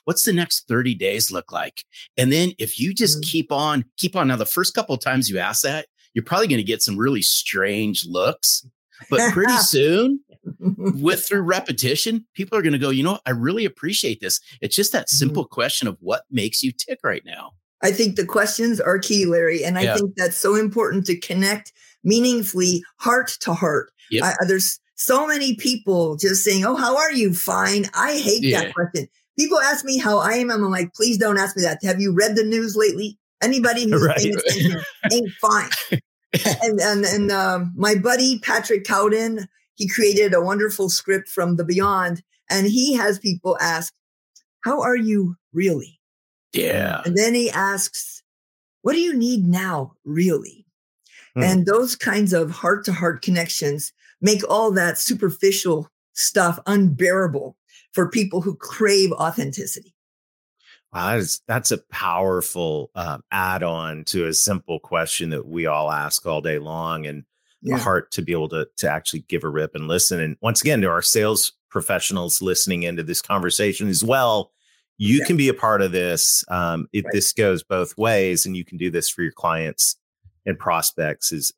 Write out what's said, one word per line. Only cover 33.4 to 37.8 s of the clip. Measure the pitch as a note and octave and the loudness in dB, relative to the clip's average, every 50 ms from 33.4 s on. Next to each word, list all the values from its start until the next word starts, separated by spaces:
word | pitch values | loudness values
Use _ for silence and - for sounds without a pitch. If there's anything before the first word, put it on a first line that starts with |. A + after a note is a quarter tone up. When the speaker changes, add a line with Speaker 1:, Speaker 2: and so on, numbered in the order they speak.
| - | 0
Speaker 2:
Anybody | A3+ C4 C4 A#3 A#3+ A#3 A#3+ A#3+ G#3+ | 0 2 2 2 2 2 2 0 2
who's | G#3 D#3 C#3 | 4 4 4
Speaker 3:
Right. | D#3 D3 - | 4 2 2
Speaker 2:
paying | - G#3 G#3 - | 0 0 0 0
attention | - - - G3 D3 F3 F3+ E3 - - - | 0 0 0 2 2 2 0 0 -6 -10 -14
Speaker 3:
<laughs> | - - A3 | -6 -2 0
Speaker 2:
ain't | A3+ A#3+ A#3+ G3 - - | 2 2 0 0 -4 -2
fine. | - G#3+ G#3+ G#3 - - - - - - - - - _ _ _ _ _ - F3 - G#3+ D#3+ - | 0 2 2 2 0 -2 -6 -6 -4 -4 -4 -4 -4 _ _ _ _ _ -2 0 0 0 0 0
And, | - A#3 G#3+ G3+ | 0 0 2 2
and, | E3+ G#3 G#3 G3+ G3+ | 2 2 2 2 2
and, | F#3+ F#3+ G#3 G3+ G3+ | 0 0 0 0 0
um, | G3+ G3 F#3+ F#3+ F#3 F3+ F3+ F3 F3 | 0 0 0 0 0 -2 -2 -4 -4
my | - | 0